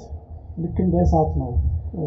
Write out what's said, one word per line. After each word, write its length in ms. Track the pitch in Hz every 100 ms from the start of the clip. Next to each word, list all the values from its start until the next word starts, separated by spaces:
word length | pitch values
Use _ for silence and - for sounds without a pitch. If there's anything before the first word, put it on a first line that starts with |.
| - - - - - -
ልክ 200 | 175 -
እንደ 160 | 185 170
እሳት 320 | 175 165 156 139
ነው፣ 140 | 127 - - - -
እ፣ 140 | 185